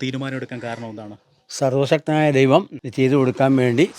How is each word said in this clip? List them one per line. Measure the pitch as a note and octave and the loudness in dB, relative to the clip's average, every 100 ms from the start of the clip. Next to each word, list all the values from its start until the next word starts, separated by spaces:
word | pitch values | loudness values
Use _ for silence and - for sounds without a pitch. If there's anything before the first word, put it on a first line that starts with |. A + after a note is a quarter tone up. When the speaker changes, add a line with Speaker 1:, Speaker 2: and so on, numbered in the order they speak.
Speaker 1:
തീരുമാനം | B2+ C3+ C3+ C3 | -6 -6 -8 -10
എടുക്കാൻ | B2+ B2+ | -10 -10
കാരണം | A#2 A#2 A#2 | -10 -10 -12
എന്താണ്? | A2 G#2+ G#2+ _ _ - | -14 -16 -18 _ _ -18
Speaker 2:
സർവശക്തനായ | - C#3 C3+ C#3 D#3 - D#3 D3+ | -4 0 0 0 0 0 0 2
ദൈവം | C3+ C3+ D3+ G3+ | 4 4 4 2
ഇത് | B2 C3 | -10 -8
ചെയ്തു | B2 C3 | 0 2
കൊടുക്കാൻ | C3 B2+ - C3+ C3+ | 2 2 2 2 2
വേണ്ടി | B2+ A#2 F3+ | 2 2 0